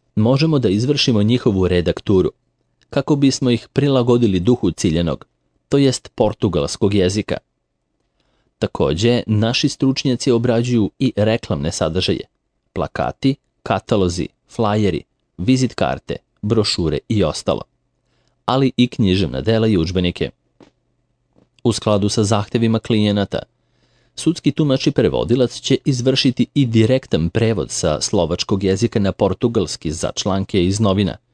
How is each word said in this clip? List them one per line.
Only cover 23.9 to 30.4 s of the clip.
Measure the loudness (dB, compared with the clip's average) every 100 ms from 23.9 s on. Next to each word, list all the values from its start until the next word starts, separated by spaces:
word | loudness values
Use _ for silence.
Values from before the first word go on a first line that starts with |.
| _ _ -4
sudski | -2 0 -2
tumač | 0 0 0 0
i |
prevodilac | 2 0 0 0 0 0 -2
će | -2 0 0
izvršiti | 0 0 2 0 0 -2
i | 0 2
direktan | 4 4 2 0 -2 0
prevod | 0 0 -2 -4
sa | -4 -2 -2
slovačkog | -2 0 0 -2 -4 -2
jezika | 0 0 0 0
na | -2
portugalski | 0 -2 0 -2 -2 -4 -6 -8
za | -6 -6 -4
članke | -4 -4